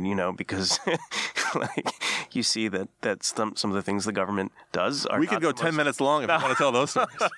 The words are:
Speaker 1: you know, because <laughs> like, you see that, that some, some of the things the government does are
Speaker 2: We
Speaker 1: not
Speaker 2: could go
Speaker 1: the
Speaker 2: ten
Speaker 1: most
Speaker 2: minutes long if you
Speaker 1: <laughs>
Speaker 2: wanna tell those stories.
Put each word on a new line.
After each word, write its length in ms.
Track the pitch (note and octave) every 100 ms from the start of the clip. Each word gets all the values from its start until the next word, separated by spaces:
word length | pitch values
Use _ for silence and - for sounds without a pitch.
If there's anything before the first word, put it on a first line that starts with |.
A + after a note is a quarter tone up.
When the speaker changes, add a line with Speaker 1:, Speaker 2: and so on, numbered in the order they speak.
Speaker 1:
you 120 | F#2+ G2
know, 160 | F2+
because 480 | F2+ - F#2+ F#2 -
<laughs> 680 | G3 E3+ - - - - -
like, 320 | - - - - - - - -
you 100 | C3
see 240 | A2 A2+ A2
that, 220 | F#2+ G2 -
that 200 | A2+ F#2+
some, 320 | - - G#2+
some 160 | - G#2+
of 60 | G2
the 60 |
things 220 | G2 G2+
the 60 | G2
government 380 | G2 F#2+ G2+ G2 - -
does 340 | F2 G2 C#3 -
are 140 | C3
Speaker 2:
We 60 | E3
Speaker 1:
not 80 |
Speaker 2:
could 80 | -
go 60 | D#3
Speaker 1:
the 20 |
Speaker 2:
ten 120 | C3 E3
Speaker 1:
most 100 | D#3
Speaker 2:
minutes 240 | C#3+ C3
long 240 | C#3 D3+
if 40 | B2+
you 60 |
Speaker 1:
<laughs> 80 | D#3+
Speaker 2:
wanna 140 | C3+ B2+
tell 160 | C#3+
those 180 | A#2+ C#3+
stories. 180 | B3 A3+ - G3+